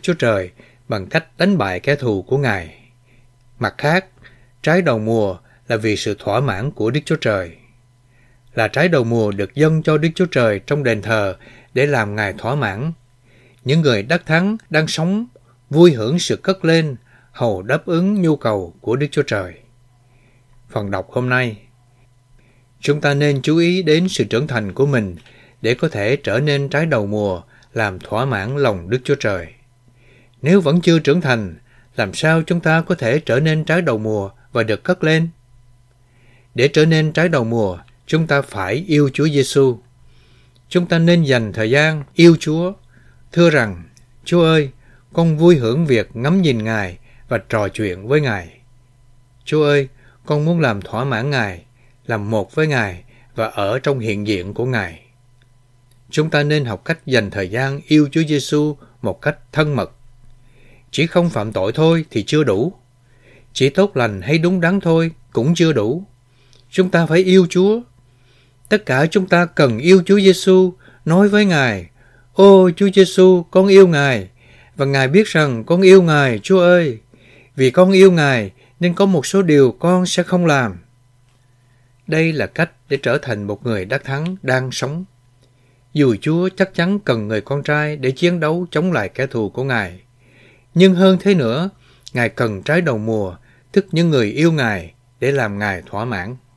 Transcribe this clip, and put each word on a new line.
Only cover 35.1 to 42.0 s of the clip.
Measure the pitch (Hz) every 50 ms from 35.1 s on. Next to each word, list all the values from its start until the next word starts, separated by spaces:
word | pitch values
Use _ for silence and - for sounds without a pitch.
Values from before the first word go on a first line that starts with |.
| 160 160 165 165 - _ _ _ _ - _ _ _ _ _ _ _ _ _ _ _ _ _ _ _ _ _ _ -
Để | 117 131
trở | 147 - 156 156
nên | 165 160 156 156 151
trái | 151 156 170 175
đầu | 160 131 113
mùa, | 113 117 117 104 95 87 85 - _ _ _ _
chúng | - 160 160 160
ta | - 143 143
phải | 139 - - 101 92 92 117 151 190
yêu | 190 151 147 147 131 -
Chúa | 139 151
Giêsu. | 160 143 139 127 - - 143 135 131 120 - - _ _ _ - - - - _ _ _ _ _ _ _ _ _ -
Chúng | - 180 175
ta | - 170 165
nên | 165 170 175 170 156
dành | 135 127 120 113 101 101
thời | 110 110 113
gian | 131 143 156 160 156 151